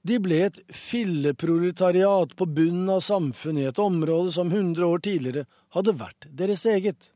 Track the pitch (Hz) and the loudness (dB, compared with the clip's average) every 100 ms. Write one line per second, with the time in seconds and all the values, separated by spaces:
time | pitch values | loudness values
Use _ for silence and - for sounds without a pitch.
0 | 170 240 190 160 196 - - - - 240 | 0 0 2 2 2 -2 -18 -16 -6 -4
1 | 214 160 143 139 165 170 180 175 180 180 | -2 0 0 -2 0 0 0 0 2 4
2 | 190 196 165 - 185 147 160 175 185 190 | 4 4 0 -2 -4 2 2 2 0 0
3 | - 202 151 120 151 156 135 127 208 175 | 2 0 -2 -4 -6 -2 -2 0 0 0
4 | 156 165 185 165 175 196 185 165 175 170 | 0 0 0 -2 -2 0 0 0 0 0
5 | 196 185 127 131 143 _ _ 170 196 170 | 0 -2 -2 -6 -8 _ _ -2 0 0
6 | 101 - - 139 185 202 226 208 196 170 | -6 -16 -20 -6 -2 0 2 2 0 -4
7 | - | -14